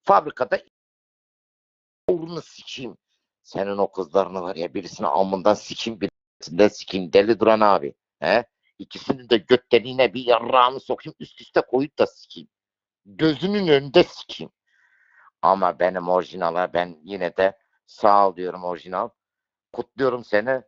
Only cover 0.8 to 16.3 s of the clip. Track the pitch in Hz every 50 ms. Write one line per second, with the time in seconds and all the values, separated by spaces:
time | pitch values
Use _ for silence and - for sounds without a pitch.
0.8 | _ _ _ _ _ _ _ _ _ _ _ _ _ _ _ _ _ _ _ _
1.8 | _ _ _ _ _ - 185 165 160 165 175 156 - - - - - - - -
2.8 | 135 113 85 _ _ _ _ _ _ _ _ _ _ _ - - 98 101 101 101
3.8 | 98 - _ 95 90 73 78 98 95 87 92 95 87 90 98 80 85 85 92 98
4.8 | 85 87 - - 110 80 69 87 98 95 95 95 85 104 104 - - - 92 -
5.8 | - 117 113 92 98 95 _ _ _ _ _ _ - - 82 87 104 101 - -
6.8 | - - - 95 92 76 - 98 101 110 117 92 110 110 110 107 107 104 98 82
7.8 | 71 69 - _ _ _ _ _ 71 82 98 117 120 _ _ _ _ _ _ _
8.8 | - _ - - - - 139 131 123 113 120 110 - - 127 123 _ _ 123 113
9.8 | 104 131 127 131 127 107 - 131 127 120 120 113 117 120 131 127 123 123 135 131
10.8 | - - 120 - - 120 - _ 127 - _ - - - _ 165 - _ - 131
11.8 | 143 151 _ - 107 - _ - - _ - 87 76 _ _ _ _ _ _ _
12.8 | _ _ _ _ _ 98 98 92 156 160 151 135 156 196 208 208 190 165 147 139
13.8 | 139 139 - 175 165 - - - - - - - 80 - _ _ _ _ _ _
14.8 | _ _ _ _ _ _ _ _ _ _ _ _ - 87 95 98 95 87 85 -
15.8 | 87 92 92 92 87 87 92 90 85 80